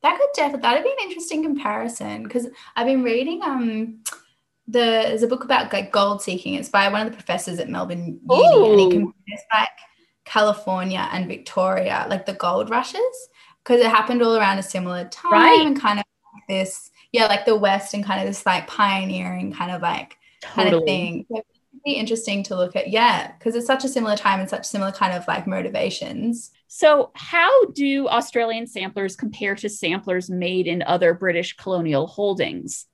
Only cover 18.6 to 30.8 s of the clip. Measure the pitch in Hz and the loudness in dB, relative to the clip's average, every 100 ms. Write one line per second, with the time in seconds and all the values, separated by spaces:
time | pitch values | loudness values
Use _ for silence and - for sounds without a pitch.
18.6 | - - 202 190 190 185 180 180 190 190 | -4 0 2 2 -2 -6 -6 -6 -8 -6
19.6 | 180 185 175 165 - - _ _ - - | -6 -4 -4 -4 -8 -20 _ _ -10 0
20.6 | 208 170 160 143 175 170 - 220 - _ | 2 4 2 0 -2 -6 -8 -10 -10 _
21.6 | _ 269 294 285 220 226 220 202 196 185 | _ -14 -6 -6 -4 -4 -4 -6 -4 -4
22.6 | 180 190 - 214 240 208 - - - 233 | -2 -2 -2 2 4 2 -4 -6 -4 -4
23.6 | 233 262 262 262 220 208 208 190 190 - | 0 -2 0 -2 -2 0 0 0 -2 -6
24.6 | - 208 196 190 190 180 180 180 180 190 | -6 -6 -6 -2 -2 -2 -4 -4 -4 -4
25.6 | 180 196 196 190 196 - 220 233 - _ | -4 -2 -4 -4 -8 -6 -4 -4 -8 _
26.6 | _ - 311 294 - - - 339 339 539 | _ 2 4 6 2 -6 -4 2 6 6
27.6 | 466 277 277 277 269 233 - 247 226 226 | 4 0 0 0 2 0 0 -2 -2 -2
28.6 | 233 - 190 202 196 190 214 - 202 202 | -8 -8 -8 -4 -6 -6 -10 -6 -6 -4
29.6 | 208 208 175 185 185 185 185 180 180 185 | -6 -6 -4 -4 -2 -4 -4 -6 -4 -2
30.6 | 175 175 | -2 -2